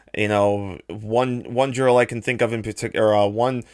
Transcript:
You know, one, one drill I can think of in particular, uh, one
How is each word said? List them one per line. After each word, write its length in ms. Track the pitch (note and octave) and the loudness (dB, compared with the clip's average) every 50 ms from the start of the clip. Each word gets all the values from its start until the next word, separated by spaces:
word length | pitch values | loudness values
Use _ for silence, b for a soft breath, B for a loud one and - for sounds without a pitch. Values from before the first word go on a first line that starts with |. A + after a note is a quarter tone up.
| B B - | B B -4
You 120 | - G#2+ G#2 | -2 -2 0
know, 500 | G#2 G#2 G2+ G2+ G2+ G2+ G2+ G2 F2 - - - | 2 2 2 2 0 -2 -4 -8 -12 -12 -14 -14
one, 680 | F2 G#2+ A2 G#2+ A2 A#2+ B2+ B2+ B2 B2 - - A#2 | -14 -12 -6 -2 0 0 0 0 -2 -6 -6 -6 -2
one 160 | A#2+ C3+ C#3 | 0 0 0
drill 260 | B2+ B2 C3+ B2+ B2 | 0 0 2 4 4
I 80 | B2 A#2+ | 4 4
can 180 | A2+ A#2+ A#2 G#2 | 2 -2 -6 -4
think 180 | - B2 A2 | -4 -2 0
of 120 | A#2+ A2+ A#2 | 0 -2 -2
in 100 | A2+ G#2+ | -4 -6
particular, 520 | A2 G#2 - - - - - A2 G#2+ G#2 | -8 -8 -8 -8 -6 -2 2 4 4 4
uh, 120 | G#2 G#2 | 4 4
one 380 | G2+ G2+ G#2+ A#2+ B2+ C3 B2 A#2 b | 2 2 0 0 0 -2 -4 -8 b